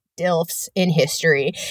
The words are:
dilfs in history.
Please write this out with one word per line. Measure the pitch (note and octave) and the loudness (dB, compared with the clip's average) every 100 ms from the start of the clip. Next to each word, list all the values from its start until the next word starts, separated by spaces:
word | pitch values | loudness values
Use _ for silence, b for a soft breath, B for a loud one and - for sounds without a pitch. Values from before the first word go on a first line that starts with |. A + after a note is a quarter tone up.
| _ - | _ -6
dilfs | F3+ E3 E3+ - - G3 | -2 0 -2 -6 -6 -2
in | F#3 | 0
history. | D#3 D#3 - E3 C#3 C#3 B B | 2 2 2 2 2 0 B B